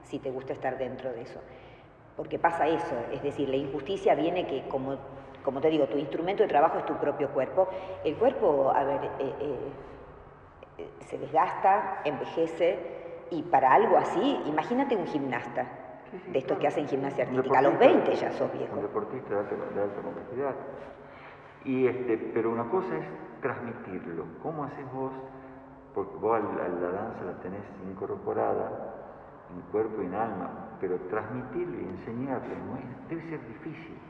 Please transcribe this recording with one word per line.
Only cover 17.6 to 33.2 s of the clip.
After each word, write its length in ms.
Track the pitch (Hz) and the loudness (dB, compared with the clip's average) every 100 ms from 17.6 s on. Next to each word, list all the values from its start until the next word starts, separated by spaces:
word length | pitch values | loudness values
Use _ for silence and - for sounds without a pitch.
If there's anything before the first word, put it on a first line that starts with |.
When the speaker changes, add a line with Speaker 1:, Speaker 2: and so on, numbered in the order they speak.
Speaker 1:
los 100 | 139 | 8
Speaker 2:
deportista, 320 | - 247 - | 8 8 8
Speaker 1:
veinte 160 | - - | 4 2
ya 120 | 117 | 0
sos 200 | - 127 | 0 -2
viejo. 220 | 131 - | -2 -4
Speaker 2:
un 80 | 143 | -4
deportista 480 | 104 110 104 127 - | -4 -4 -4 -8 -4
de 100 | 101 | -2
alta, 140 | 101 | -2
de 280 | 101 104 104 | -4 -4 -2
alta 200 | 101 98 | -2 -4
complejidad. 520 | 101 101 - 117 139 120 - - - - - - - - - - | -8 -10 -8 -4 -4 -4 -8 -12 -14 -16 -18 -18 -18 -18 -20 -10
Y 220 | 135 131 127 | -2 4 4
este, 320 | 127 123 110 110 | 4 2 0 2
pero 160 | 117 113 | 2 2
una 180 | 117 120 | 2 2
cosa 280 | 185 - - | 0 0 -4
es 80 | - - - - | -4 -10 -12 -4
transmitirlo. 840 | 123 113 117 - 98 90 82 82 82 80 | -4 -4 -6 -8 -8 -8 -6 -8 -8 -8
¿Cómo 220 | 147 156 | -6 -4
haces 200 | 135 - 135 | -6 -8 -8
vos? 200 | 131 131 - - - - - - - - | -6 -6 -6 -12 -14 -16 -18 -18 -20 -8
Porque 220 | 104 95 - | -6 -4 -2
vos 200 | 104 113 | 2 2
a 40 | |
la, 240 | 101 95 | 2 -2
a 40 | 90 | -2
la 220 | 90 87 | 0 -2
danza 340 | 95 110 113 | -2 -4 -6
la 80 | 92 87 | -8 -8
tenés 220 | 90 101 98 - 95 | -8 -8 -10 -12 -12
incorporada 1120 | 95 98 101 110 107 110 98 98 - - - - - - - - | -6 -6 -4 -2 0 0 0 -2 -6 -10 -12 -14 -16 -18 -20 -16
en 60 | 90 85 | -14 -4
cuerpo 300 | 101 110 107 | -2 -2 -2
y 40 | 92 | -4
en 80 | |
alma, 360 | 98 113 95 82 - - - | -2 -2 -4 -6 -8 -12 -6
pero 160 | 92 90 - | -4 -2 -2
transmitirlo 680 | 107 110 127 123 - - 110 | -4 -4 -8 -6 -4 -4 -4
y 60 | |
enseñarlo 680 | 92 95 - 117 135 117 - 92 95 | -8 -8 -8 -6 -4 -4 -4 -8 -8
no 100 | 117 | -8
es, 300 | 123 123 - | -10 -14 -10
debe 140 | 165 | -8